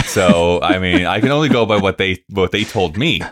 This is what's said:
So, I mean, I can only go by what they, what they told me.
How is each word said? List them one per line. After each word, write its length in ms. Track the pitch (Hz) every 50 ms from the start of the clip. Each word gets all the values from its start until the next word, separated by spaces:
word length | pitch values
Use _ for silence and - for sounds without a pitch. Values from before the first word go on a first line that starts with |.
| -
So, 560 | - - 107 92 90 - 85 85 87 87 85 -
I 160 | 85 92 92
mean, 260 | 92 90 90 92 90
I 140 | 85 95 107
can 100 | 113 131
only 180 | 143 147 156 -
go 160 | 131 120 113
by 120 | 104 107
what 200 | 104 95 95 92 -
they, 260 | 98 95 92 - _ -
what 200 | 101 98 92 85
they 140 | - 101 107
told 320 | - - 113 90 82 76
me. 240 | 104 139 170 110 80 - -